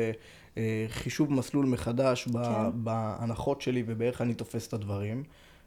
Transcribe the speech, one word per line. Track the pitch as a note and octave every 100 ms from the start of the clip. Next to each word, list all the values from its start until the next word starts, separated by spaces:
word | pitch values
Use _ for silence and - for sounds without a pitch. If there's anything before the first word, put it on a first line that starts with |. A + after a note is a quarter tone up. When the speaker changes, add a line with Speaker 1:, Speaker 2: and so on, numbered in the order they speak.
| A2+ A2 - - - -
Speaker 1:
אה, | A2+ A2 A2
חישוב | - B2+ - D3
מסלול | C3+ - C#3+ C3+
מחדש | B2 A#2+ A#2+ C3 A#2+ B2+
ב-, | A#2+
Speaker 2:
כן. | A#2+ A2 A2 A#2+
Speaker 1:
בהנחות | A2+ A2+ A2 - A2+ A2 C3+ C#3
שלי | - B2+ A2+
ובאיך | A2 A#2+ B2
אני | A#2+
תופס | A2+ A2+ A#2 -
את |
הדברים. | A2 G2+ G2+ G#2 A#2+ D3 - - -